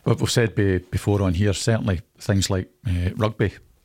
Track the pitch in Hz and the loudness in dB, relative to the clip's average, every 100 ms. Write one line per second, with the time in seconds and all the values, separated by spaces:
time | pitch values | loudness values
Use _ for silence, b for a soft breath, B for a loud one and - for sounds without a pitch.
0 | - 113 - - 113 98 98 92 - - | -2 0 0 0 0 2 2 0 -2 -4
1 | - 101 95 82 104 95 - 110 107 85 | 0 2 2 2 0 0 0 0 0 -2
2 | - _ - 98 - 95 - _ 104 90 | -6 _ -2 0 2 -2 -4 _ -4 -2
3 | 90 - 107 - 104 - _ _ | -2 -2 -4 0 -2 -2 _ _